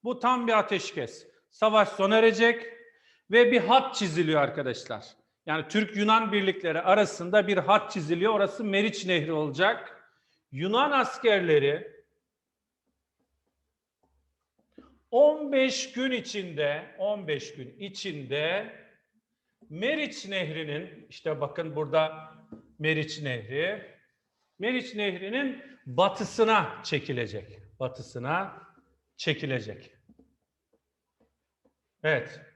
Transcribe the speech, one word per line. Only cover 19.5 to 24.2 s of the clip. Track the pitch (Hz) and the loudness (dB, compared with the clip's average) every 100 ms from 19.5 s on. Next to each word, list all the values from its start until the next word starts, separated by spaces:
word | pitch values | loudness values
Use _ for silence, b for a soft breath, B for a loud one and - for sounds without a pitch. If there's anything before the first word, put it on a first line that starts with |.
| _ _ | _ _
Meriç | 156 233 311 285 - 196 | -6 -4 -2 -4 -8 -8
Nehri'nin, | 196 160 156 151 147 180 - - | -6 -6 -6 -6 -8 -10 -18 -20
işte | - 160 156 | -10 -6 -4
bakın | 143 - 160 147 | -4 -6 -6 -6
burada | 151 156 156 156 - - _ - _ _ | 0 0 0 -4 -18 -20 _ -20 _ _
Meriç | 151 151 156 - | 0 0 -2 -6
Nehri, | 143 123 107 135 175 208 - _ _ _ | -6 -6 -6 -4 -4 -6 -12 _ _ _